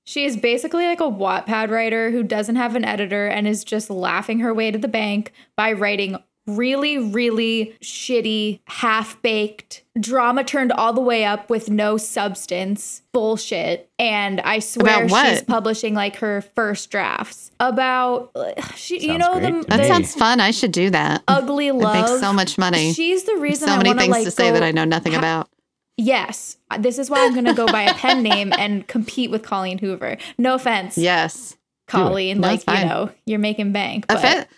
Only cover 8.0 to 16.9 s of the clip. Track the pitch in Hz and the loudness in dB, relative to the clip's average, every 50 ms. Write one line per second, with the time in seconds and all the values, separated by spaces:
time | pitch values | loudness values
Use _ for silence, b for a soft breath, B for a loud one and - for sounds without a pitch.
8 | - - 254 226 226 220 220 214 214 214 196 - _ - - - 247 233 214 226 | -6 -2 -2 0 0 0 -2 -2 -2 -2 -4 -6 _ -14 -8 -4 -2 0 0 0
9 | 214 - - - - 233 220 214 214 208 214 - - - - - _ _ - 233 | -2 -6 -8 -4 -2 -2 0 0 -2 -4 -6 -10 -20 -20 -20 -20 _ _ -6 -4
10 | 208 220 254 262 240 240 247 277 254 - - 277 262 247 - - 226 226 226 262 | -2 0 2 2 2 2 2 0 0 0 0 0 2 2 2 2 2 2 2 2
11 | 254 247 233 226 214 202 208 208 - - 233 220 220 208 214 208 208 208 214 214 | 2 2 2 2 2 0 0 -2 -2 -2 -4 -2 0 0 0 2 2 2 0 0
12 | 214 - - 233 202 208 190 - - - 180 180 190 190 208 - - - - - | -2 -2 -2 -2 -2 -2 -4 -6 -8 -6 -4 -4 -2 -2 -4 -4 -6 -10 -14 -14
13 | _ _ - 247 214 220 220 214 - - 208 170 156 - 175 - - _ _ - | _ _ -2 0 0 0 0 -2 -4 -4 -4 -2 -2 -2 -2 -4 -6 _ _ -2
14 | 233 226 208 208 202 196 196 - - 175 214 220 - - - 233 196 214 214 208 | -2 0 0 0 -2 -2 -2 -2 -2 -2 -2 -2 -2 -4 0 2 4 4 6 4
15 | 233 202 190 240 285 247 180 160 - - 247 226 202 220 220 220 - 214 214 208 | 4 4 4 6 6 4 4 2 0 0 0 0 0 0 -2 -2 -2 -2 -2 0
16 | 202 202 202 - 226 208 202 202 196 - - 233 220 208 202 - - - | -2 -2 -4 -4 -4 -4 -4 -4 -6 -6 -4 -2 -2 -2 -2 -4 -6 -6